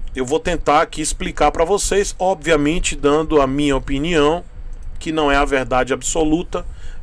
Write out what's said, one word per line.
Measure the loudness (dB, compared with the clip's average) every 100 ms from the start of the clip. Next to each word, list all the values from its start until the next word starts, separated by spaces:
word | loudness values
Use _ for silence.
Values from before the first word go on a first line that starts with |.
| -6 -4
eu | -2
vou | 0
tentar | 0 -2 2 2
aqui | 2 -2
explicar | -4 -4 -6 0 2
pra | 2 2
vocês, | 2 2 0 0 -2
obviamente | -2 0 2 2 2 0 -2 0
dando | 2 2 2 2
a | 2
minha | 2 0 0
opinião, | -2 -4 0 2 2 2 -4 -12 -12 -10 -10 -8
que | -4
não | 0 2
é | 4
a |
verdade | 2 0 0 0 0
absoluta, | -2 -2 0 2 0 -2 -6 -6 -8 -8 -8